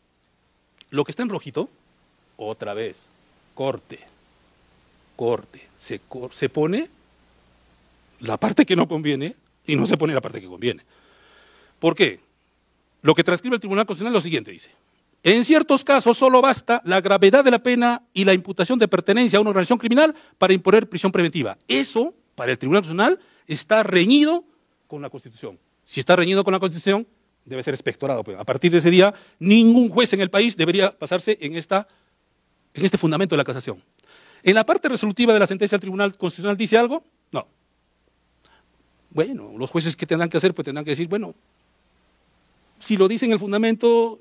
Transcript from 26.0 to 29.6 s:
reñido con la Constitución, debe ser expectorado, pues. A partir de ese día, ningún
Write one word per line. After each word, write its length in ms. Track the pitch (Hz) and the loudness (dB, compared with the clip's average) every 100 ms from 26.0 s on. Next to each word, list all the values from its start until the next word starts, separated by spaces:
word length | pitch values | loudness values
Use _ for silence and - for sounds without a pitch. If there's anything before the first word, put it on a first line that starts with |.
| 131 | 2
reñido 300 | 180 175 196 | 2 4 0
con 80 | 196 | 0
la 80 | 185 | -2
Constitución, 480 | 190 165 196 196 233 _ _ _ | -4 -4 -2 -2 -4 _ _ _
debe 180 | - 131 | -14 -10
ser 100 | 139 | -8
expectorado, 480 | 135 143 - 139 123 | -6 -6 -6 -6 -6
pues. 160 | 107 95 | -8 -12
A 60 | |
partir 260 | 107 127 175 | -6 -2 2
de 80 | 170 | 2
ese 120 | 165 | 4
día, 240 | 180 202 - _ _ | 4 4 0 _ _
ningún 480 | 180 226 | 4 6